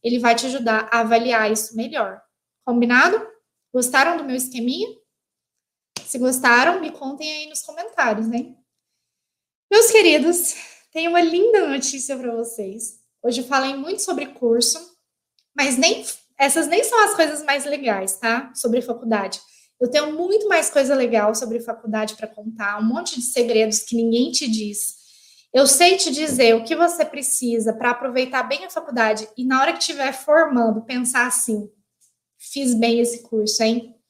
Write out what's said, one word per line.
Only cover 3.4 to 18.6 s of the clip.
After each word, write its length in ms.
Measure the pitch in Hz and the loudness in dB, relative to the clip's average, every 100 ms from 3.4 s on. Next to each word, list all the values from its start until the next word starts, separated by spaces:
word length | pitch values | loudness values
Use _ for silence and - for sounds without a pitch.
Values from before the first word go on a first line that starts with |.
| _ _ _ | _ _ _
Gostaram 440 | 254 247 269 302 339 | -4 0 2 2 0
do 80 | |
meu 100 | 285 | -4
esqueminha? 540 | 254 254 254 233 302 453 - _ _ _ _ _ _ _ _ _ - - | -6 -6 -4 -4 -4 -6 -8 _ _ _ _ _ _ _ _ _ -16 -10
Se 120 | 254 | -2
gostaram, 640 | 254 254 254 240 285 370 | -2 2 4 6 4 0
me 100 | 311 | -4
contem 400 | - 269 285 302 | -10 -12 -10 -10
aí 180 | 302 302 | -10 -10
nos 140 | 302 | -12
comentários, 680 | - 311 403 - 254 214 226 | -12 -12 -10 -2 0 0 -2
hein? 240 | 240 - - _ _ _ _ _ _ _ _ _ _ _ | -4 -6 -14 _ _ _ _ _ _ _ _ _ _ _
Meus 200 | 415 466 | 4 6
queridos, 680 | 440 349 302 294 349 - - - - _ | 6 6 6 2 0 -2 -6 -16 -20 _
tenho 180 | 320 330 | -4 0
uma 100 | 339 | 2
linda 480 | 339 339 440 427 320 | 2 2 4 4 2
notícia 480 | 269 - 277 - 269 | -2 -4 -6 -8 -6
pra 180 | 247 | -6
vocês. 680 | 226 233 - 196 214 - - _ _ | -6 -8 -8 -10 -10 -14 -14 _ _
Hoje 200 | 233 247 | -4 -4
eu 20 | |
falei 320 | 254 269 269 277 | -2 -2 -2 -6
muito 260 | 294 392 | -8 -6
sobre 240 | - 285 277 | -4 -4 -6
curso, 680 | - 240 233 240 320 330 _ _ _ _ _ _ 269 | -4 0 2 2 -2 -8 _ _ _ _ _ _ -2
mas 200 | 277 254 | 0 2
nem, 280 | 320 - - - _ _ | 2 2 -6 -14 _ _
essas 300 | 277 330 294 | 2 2 2
nem 160 | 349 | 0
são 160 | - 466 | 2 4
as 100 | 415 | 2
coisas 300 | 415 311 302 | 4 0 0
mais 200 | 294 277 | -4 -4
legais, 520 | 285 285 262 196 190 - | -4 -4 -2 -2 -4 -4
tá? 360 | 226 233 269 | -2 -2 -4
Sobre 260 | - | -6